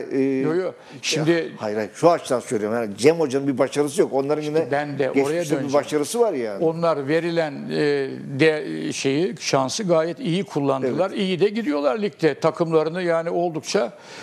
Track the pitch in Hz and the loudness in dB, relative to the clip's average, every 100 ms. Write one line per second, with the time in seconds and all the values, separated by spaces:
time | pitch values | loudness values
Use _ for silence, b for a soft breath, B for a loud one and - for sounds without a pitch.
0 | - 139 135 135 139 170 180 - B 139 | -2 0 2 2 0 -2 -4 -8 B -10
1 | - 156 156 170 156 110 110 107 104 - | -4 0 2 2 0 -6 -4 -2 -4 2
2 | 160 165 - 123 - 117 104 117 113 101 | 4 4 2 -4 -2 -2 -2 -2 -4 2
3 | 131 165 151 135 139 131 135 143 147 135 | 4 4 2 0 0 0 0 0 0 2
4 | 139 131 139 151 151 156 160 139 147 139 | 2 0 0 -2 0 -2 0 -2 -2 -2
5 | 131 135 139 165 165 147 139 143 131 147 | 0 2 2 0 -2 -2 0 0 2 0
6 | 147 233 233 147 113 98 160 160 170 151 | 0 2 2 0 -4 0 0 2 0 0
7 | 135 160 170 170 156 139 143 156 147 143 | 0 0 0 0 -2 -4 -6 0 2 0
8 | 135 127 143 135 156 151 160 156 156 - | -2 -6 -6 2 4 4 -2 -6 -6 -2
9 | 139 139 190 202 - 139 131 - 202 165 | 0 0 0 -2 0 0 0 -2 0 2
10 | 165 175 254 175 190 151 139 135 131 135 | 2 -2 -2 -2 -2 -2 0 0 0 0
11 | 190 - 190 180 196 208 208 147 143 226 | -2 0 -2 2 2 2 -2 0 0 0
12 | 202 - 160 135 165 151 165 160 156 170 | -2 0 0 2 0 2 2 2 2 0
13 | 180 165 165 180 175 156 - 196 233 - | 0 0 0 -2 -2 -4 -2 0 -2 -4
14 | B B | B B